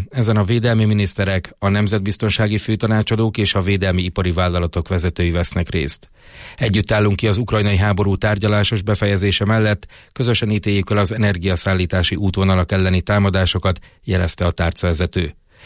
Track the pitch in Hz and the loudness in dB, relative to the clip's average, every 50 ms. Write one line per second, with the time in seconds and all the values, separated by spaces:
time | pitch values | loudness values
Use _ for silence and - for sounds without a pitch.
0 | 92 - - 131 117 107 110 107 101 92 120 117 107 123 113 110 110 107 107 104 | -2 -2 -4 -2 0 0 2 0 0 0 0 0 0 2 2 2 2 2 2 2
1 | 101 92 - - 98 98 95 92 - - - _ 101 98 98 104 107 98 110 104 | 0 -2 -2 -2 -2 -2 -2 -2 -4 -6 -8 _ -2 0 0 2 0 0 0 -2
2 | 95 107 98 - - 107 101 - 110 104 107 104 - - 110 98 - 107 110 107 | -2 -4 -4 -2 -2 -2 0 0 0 0 0 -2 -2 -2 -2 -2 0 0 0 0
3 | 110 - 117 110 113 110 104 - 104 95 - 101 90 95 101 92 98 92 90 92 | 0 0 0 0 0 0 0 0 0 0 0 0 0 0 0 0 2 0 0 0
4 | 90 90 - - 92 90 85 87 90 90 87 90 87 82 - 85 82 - 98 87 | -2 -2 -2 -2 0 0 0 0 0 0 0 0 -2 -2 -2 -4 -4 -2 -2 -2
5 | 82 90 - - 87 85 82 87 85 - - 90 82 - - 87 71 69 - - | -2 -2 -2 0 0 0 0 0 -2 -2 -2 -4 -4 -2 -2 -2 -2 -4 -6 -8
6 | - - _ _ - - - - - - - - - 110 95 107 101 - 110 107 | -12 -18 _ _ -20 -20 -20 -20 -20 -18 -8 -4 -2 0 0 0 0 0 0 2
7 | 107 104 98 95 - 107 98 113 123 104 113 107 101 104 101 92 104 104 101 90 | 2 2 0 0 0 0 0 0 0 0 0 0 2 2 2 2 2 2 2 0
8 | 104 98 98 95 - 107 107 98 104 104 107 104 101 - 120 104 92 110 104 - | 0 0 0 0 0 0 0 0 0 0 2 2 2 0 0 -2 0 0 -2 0
9 | 107 101 101 92 95 101 95 - 104 101 110 113 107 107 104 - - - - - | 0 0 0 2 2 0 0 0 0 0 2 2 2 2 0 -2 -6 -10 -20 -20
10 | - _ - - 127 120 117 - 120 104 107 104 - 107 101 101 92 - 107 104 | -16 _ -6 -2 0 0 0 0 0 0 0 0 0 0 0 0 0 0 0 0
11 | 101 90 107 120 107 101 95 85 85 95 90 87 - 98 95 92 92 87 - 92 | 0 0 0 0 0 0 0 0 0 -2 -2 0 0 0 0 0 0 0 0 0
12 | 90 - - - 101 95 90 98 98 95 95 92 87 - 101 95 92 92 92 92 | 0 0 -2 -2 -2 0 0 2 2 2 2 2 2 0 0 0 2 2 2 0
13 | 87 - 104 101 101 98 92 95 92 90 - 92 - 95 87 - - - - _ | 0 0 2 2 2 2 2 2 2 0 0 0 0 -2 -2 -4 -6 -16 -20 _
14 | _ - 98 90 90 82 - - 90 87 82 - 87 85 - - - 90 85 80 | _ -2 0 0 0 -2 -2 -2 -2 -2 0 0 -2 -2 -2 -2 -2 -2 0 0
15 | 90 82 - 90 85 73 - _ _ _ _ - - | -2 -2 -2 -2 -4 -4 -6 _ _ _ _ -20 -20